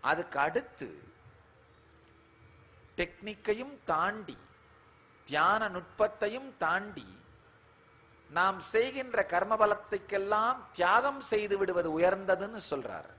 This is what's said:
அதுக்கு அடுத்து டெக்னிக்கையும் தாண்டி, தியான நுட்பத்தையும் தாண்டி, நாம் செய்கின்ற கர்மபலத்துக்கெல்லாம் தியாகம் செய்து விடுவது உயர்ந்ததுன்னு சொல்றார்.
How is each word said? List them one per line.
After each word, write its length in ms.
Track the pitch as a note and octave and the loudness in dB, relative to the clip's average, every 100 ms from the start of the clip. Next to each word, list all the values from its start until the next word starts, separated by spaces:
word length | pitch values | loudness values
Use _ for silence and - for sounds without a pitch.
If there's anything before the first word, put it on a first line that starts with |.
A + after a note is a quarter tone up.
அதுக்கு 380 | B2+ D#3+ E3+ C#3+ | 2 0 0 0
அடுத்து 500 | C#3+ E3 C#4 - B2 D2+ - - - - - _ _ - _ - _ - _ _ - - - - - - | 0 0 -6 -12 -12 -12 -20 -20 -20 -20 -20 _ _ -20 _ -20 _ -20 _ _ -20 -20 -20 -20 -20 -6
டெக்னிக்கையும் 760 | F3 - G3+ G#3 - G#3+ C4 C#4+ | -6 -6 -12 -10 -2 -2 -2 -12
தாண்டி, 540 | - D#3 F3+ G#3+ F3 B2+ - - - - - - - - | -2 0 2 -2 -10 -16 -20 -20 -20 -20 -20 -20 -20 -20
தியான 440 | - D3 E3 G#3+ A3 | -4 2 4 4 0
நுட்பத்தையும் 880 | F3+ E3+ - G#3+ G#3+ G#3 A#3 C4+ - | -6 -10 0 0 2 -4 -4 -10 -4
தாண்டி, 520 | D#3+ F3+ G#3 F3 G#2 F#2+ - - - - _ _ _ _ - - - | 0 0 -2 -12 -16 -20 -20 -20 -20 -20 _ _ _ _ -20 -20 -8
நாம் 300 | D3+ F#3 F#3+ | 0 2 0
செய்கின்ற 680 | - A3 B3 C4 B3+ A#3 F#3+ | -2 2 2 0 -4 0 2
கர்மபலத்துக்கெல்லாம் 1300 | F3 G3 A3 G#3+ G3+ - G3+ - G3+ G3 G#3+ A3+ B3+ - | 2 2 4 4 4 -2 -8 -4 -4 0 2 2 -2 -6
தியாகம் 480 | - F3 G#3+ C4+ C#4 | 0 4 4 4 -2
செய்து 380 | - G#3+ G#3 G3 | -2 -2 0 0
விடுவது 400 | F#3+ F3 E3 D#3 | 0 0 0 4
உயர்ந்ததுன்னு 600 | F3 F#3+ G3 F#3 G3+ A3+ - | 4 2 0 0 0 -8 -6
சொல்றார். 400 | C#3+ A#2+ F2+ C#2+ | -4 -4 -10 -12